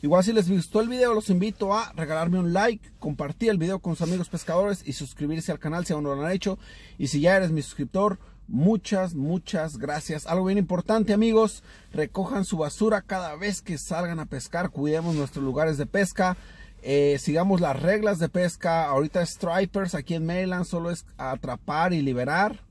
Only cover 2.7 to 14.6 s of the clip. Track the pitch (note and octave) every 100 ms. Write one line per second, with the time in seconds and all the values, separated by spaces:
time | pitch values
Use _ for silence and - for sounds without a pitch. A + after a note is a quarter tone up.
2.7 | A3 - - D3+ C#3+ C#3+ E3 A3+ G3+ E3
3.7 | F#3+ F3+ D#3+ E3 F3+ F3 E3+ - E3+ G3+
4.7 | F#3+ - C3 C#3 - D3 D#3+ D#3+ D#3 D#3
5.7 | E3 F3 D3+ D3 C#3 D#3 F#3+ G3+ F#3+ -
6.7 | - - - C#3 D3 D#3+ F#3+ F#3 D#3 C#3
7.7 | - C3+ F#3+ G#3 G3 - - - B2 E3+
8.7 | A3 - G3 F#3 E3 C#3+ F3+ - E3 D#3+
9.7 | D3+ C3+ D3+ - D3+ - F3 F#3 G3+ F3+
10.7 | F3+ - A3 G#3 G3+ A3+ A3 A3 - -
11.7 | - - D3+ D3+ - F#3 B3 F#3 E3+ D3+
12.7 | - G#3+ G#3+ - F#3+ E3+ D3+ G3+ F#3+ -
13.7 | E3 - E3+ F3 E3 D3+ C3+ - E3+